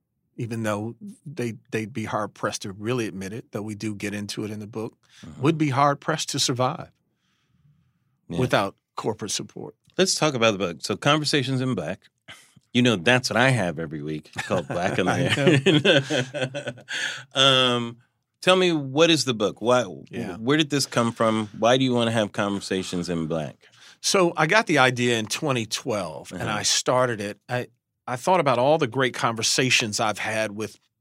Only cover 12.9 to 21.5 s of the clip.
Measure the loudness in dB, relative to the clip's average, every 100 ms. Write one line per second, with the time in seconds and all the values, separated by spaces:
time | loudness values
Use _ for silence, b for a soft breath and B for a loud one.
12.9 | 4 4 2 2 2 4 4 0 -4 -6
13.9 | -8 -8 -8 -10 -10 -4 -4 -2 -2 -2
14.9 | 0 0 0 0 2 4 4 6 4 6
15.9 | 4 2 -2 -2 -4 -6 -6 -10 -12 -10
16.9 | -6 -6 -8 -6 2 4 6 4 2 -2
17.9 | -8 _ _ _ _ 4 4 4 2 0
18.9 | 4 6 4 2 0 0 0 2 2 2
19.9 | -8 -12 -8 -8 -4 0 2 2 0 0
20.9 | 0 0 2 2 2 -2